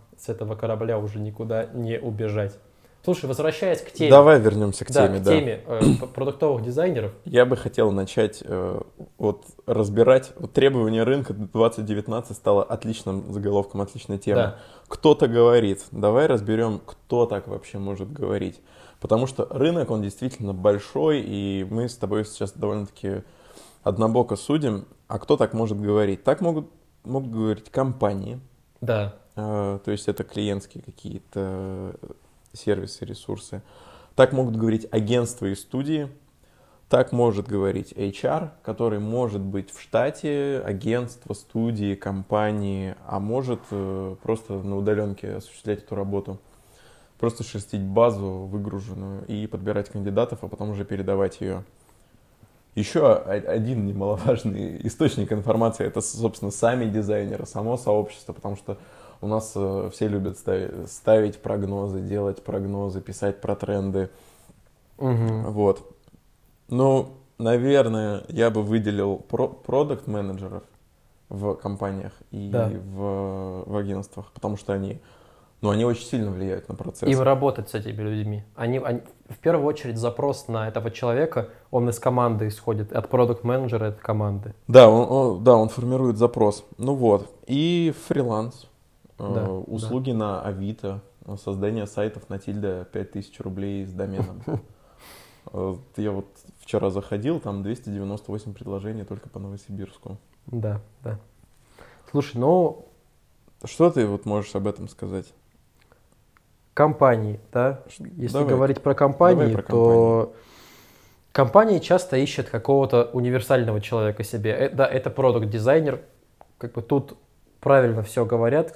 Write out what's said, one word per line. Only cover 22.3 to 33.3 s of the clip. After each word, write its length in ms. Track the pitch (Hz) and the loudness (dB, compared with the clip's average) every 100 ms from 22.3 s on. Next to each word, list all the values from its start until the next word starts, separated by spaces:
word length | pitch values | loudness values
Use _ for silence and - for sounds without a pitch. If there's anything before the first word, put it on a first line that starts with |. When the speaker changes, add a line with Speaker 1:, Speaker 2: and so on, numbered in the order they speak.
| - 101 | -6 -8
Speaker 2:
довольно-таки 680 | - 104 104 101 - 98 98 - - - - - _ | -4 -4 -4 -6 -8 -8 -8 -10 -20 -20 -20 -20 _
однобоко 520 | - 98 110 117 120 101 | -2 0 2 2 2 -2
судим. 500 | - 151 143 101 - _ - | -2 0 0 -4 -8 _ -10
А 120 | 107 | -6
кто 180 | - 147 | 0 2
так 160 | 113 | 2
может 260 | 113 113 104 | 0 -2 -2
говорить? 440 | 104 104 101 98 | 0 2 2 0
Так 180 | - 156 | 0 0
могут, 300 | 170 156 147 _ _ _ | 0 -2 -4 _ _ _
могут 260 | - 135 131 | -8 -6 -4
говорить 400 | 110 110 107 - | -2 -2 -2 -4
компании. 720 | - 135 120 104 98 98 127 - _ _ - | -2 -2 0 0 -2 -6 -12 -16 _ _ -10
Speaker 1:
Да. 320 | 123 110 101 95 _ - | -4 -2 -2 -8 _ -10
Speaker 2:
Э, 420 | 107 104 101 98 - | -6 -2 -4 -4 -6
то 60 | |
есть 160 | 104 - | -6 -4
это 160 | 101 | -4
клиентские 580 | 95 107 104 101 - - | -6 -6 -4 -6 -8 -18
какие-то 1080 | - - - 98 - 101 95 95 95 95 92 - - - _ _ _ | -20 -18 -14 -14 -12 -8 -6 -6 -8 -10 -12 -14 -18 -20 _ _ _
сервисы, 500 | - - 101 98 - | -8 -4 -2 -4 -12
ресурсы. 580 | 101 104 - | -14 -12 -10